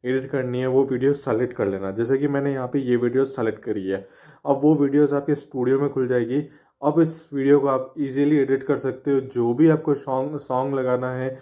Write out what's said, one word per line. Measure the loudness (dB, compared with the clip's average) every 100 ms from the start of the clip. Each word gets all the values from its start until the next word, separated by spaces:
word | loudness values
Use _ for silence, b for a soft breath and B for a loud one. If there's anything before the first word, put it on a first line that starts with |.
| -2
एडिट | -4 -2
करनी | -4 -4 -2
है | 0
वो | 2 2
वीडियो | 2 0 0
सेलेक्ट | -2 -2 -2
कर | -2 -2
लेना। | -2 -6
जैसे | -4 -2 0
कि | 0
मैंने | -2 -2
यहाँ | -4 -4
पे | -4
ये | 0 0
वीडियो | 2 0 -2
सेलेक्ट | -2 -4 -4
करी | -6 -6 -4
है, | -4 -6 b b b -2
अब | 2
वो | 4 4
वीडियोज़ | 4 4 2 2
आपके | -2 -4
स्टूडियो | -4 -4 0 2
में | 0
खुल | -2 0
जाएगी। | 0 0 -4 -4 b b _
अब | 0 2
इस | 0 -2 -10
वीडियो | -2 4 4
को | 4
आप | -2 -4 -6
ईजीली | -4 0 2 2
एडिट | 2 0
कर | 0 -2
सकते | -2 -4 0
हो, | 0
जो | 0 -2 0
भी | 4 4
आपको | 4 0 -2
सॉन्ग, | -2 -4 -4 -8
सॉन्ग | -4 -2 0 -2
लगाना | 0 -2 -2
है, | -4 -6 -8